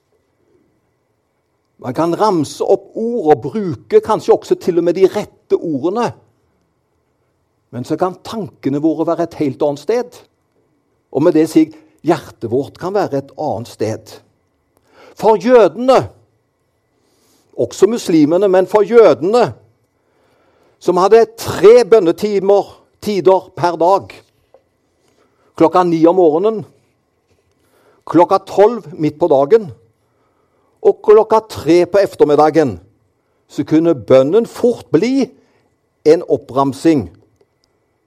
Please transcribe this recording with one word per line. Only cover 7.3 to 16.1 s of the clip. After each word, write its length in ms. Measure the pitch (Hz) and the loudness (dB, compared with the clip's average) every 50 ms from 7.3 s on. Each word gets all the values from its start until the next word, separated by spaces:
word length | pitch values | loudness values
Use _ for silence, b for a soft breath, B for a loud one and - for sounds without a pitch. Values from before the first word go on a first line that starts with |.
| _ _ _ _ _ _ _ _ 127 | _ _ _ _ _ _ _ _ -14
Men 100 | 123 123 | -14 -8
så 140 | - 160 - | -8 -4 -4
kan 160 | 185 185 180 - _ | -4 -6 -6 -12 _
tankene 560 | - 220 226 175 113 _ _ - 135 139 147 | -14 -12 -12 -12 -12 _ _ -8 -6 -6 -2
våre 240 | 151 160 147 156 160 | -2 -2 -2 -2 -4
være 240 | 170 165 160 170 160 | -4 -4 -4 -6 -8
et 120 | - - | -6 -6
helt 200 | 156 135 123 - 156 | -6 -6 -4 -4 -4
annet 160 | 147 143 143 | -4 -4 -6
sted. 380 | - - 226 247 233 240 - - _ _ _ _ _ _ _ _ _ _ _ _ _ _ _ _ _ _ | -6 -4 -4 -4 -4 -8 -14 -20 _ _ _ _ _ _ _ _ _ _ _ _ _ _ _ _ _ _
Og 140 | - 131 156 | -6 -2 0
med 100 | 175 160 | 0 2
det 140 | 156 160 151 | 0 -2 2
sier 160 | - 156 156 | 2 0 0
jeg, 140 | 151 b b b b b b - | 0 b b b b b b -4
hjertet 440 | 151 170 135 - - - _ - 104 | -4 -4 -4 -6 -18 -18 _ -10 -6
vårt 300 | 113 139 135 110 - - | -6 -6 -6 -6 -12 -12
kan 140 | 165 180 202 | -12 -6 -4
være 240 | 202 165 135 143 139 | -4 -4 -4 -6 -8
et 140 | 139 - - | -10 -10 -14
annet 320 | - 156 139 104 104 120 - | -10 -8 -8 -8 -8 -10 -14
sted. 460 | - - 113 107 104 - - - - - _ _ _ _ _ _ _ _ _ _ _ b b b b b b b b | -10 -8 -8 -8 -8 -10 -14 -20 -20 -20 _ _ _ _ _ _ _ _ _ _ _ b b b b b b b b
For 240 | - - 214 220 185 | -2 0 0 0 2
jødene, 680 | 175 247 254 233 208 165 151 220 254 262 254 190 120 - | 2 4 4 6 4 4 0 -2 0 2 2 2 0 -2